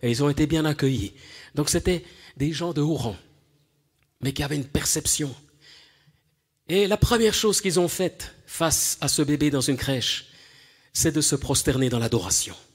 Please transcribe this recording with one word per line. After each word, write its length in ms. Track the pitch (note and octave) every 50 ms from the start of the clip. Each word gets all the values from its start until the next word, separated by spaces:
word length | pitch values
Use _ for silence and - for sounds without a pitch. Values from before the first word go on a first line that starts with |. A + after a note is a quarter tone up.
| -
Et 80 | A#2+
ils 120 | A#2+ A2+ C#3+
ont 60 | D3
été 180 | C#3+ D3 D#3
bien 200 | C#3+ D#3+ D#3+ D#3
accueillis. 480 | D#3 D3 - - C3+ C3+ A#2 G2 G2 - - - - - - - - _
Donc 160 | C#3 D3+ -
c'était 340 | - F3 - F#3 F#3 E3 - - - - - - -
des 160 | - C3+ D3+ E3
gens 220 | C3+ E3+ F3 E3
de 80 | D3 D3
haut 120 | D3+ E3
rang, 220 | B2+ - A#2+ G2 F2+ - _ _ _ _ _ _ _ _ _ _ _ _ _ _ _ _ _ _ _
mais 120 | - C3+ C#3
qui 100 | - D3
avaient 140 | C#3 D3+
une 80 | D3 C3+
perception. 720 | - - A#2 - - - D#3+ D3+ - - - D3+ C#3 A#2+ - - _ _ _ _ - - - - _ _ _ _ _ _ _ _ _ _ _ _ _ _ _ _ _
Et 200 | D#3+ F#3+ G#3 F#3+
la 80 | G#3
première 380 | G#3 - - A#3+ A#3 A#3 G#3+ G#3
chose 260 | - - G#3+ F#3+ -
qu'ils 180 | - F#3+ E3 F3+
ont 100 | F3 E3+
faite 460 | - - F#3 E3+ - - - - - - _
face 520 | - - - E3 D#3+ D3 - - - - -
à 80 | - C#3
ce 140 | - - D3+
bébé 280 | C#3 D3 C#3 D3 D3
dans 100 | C#3+ C#3
une 160 | A#2+ - C#3
crèche, 500 | B2 - - C3+ B2+ A2+ - - - - - - - - - - - - - _ _ _ _ _
c'est 200 | - - E3+ C#3+
de 80 | D#3
se 160 | C#3+ - -
prosterner 540 | C3+ - - C#3+ - - - C3 C3 C3 B2+
dans 80 | A#2 A#2+
l'adoration. 580 | A#2 A2+ - A#2 F2 F2+ - - - - - - - _ _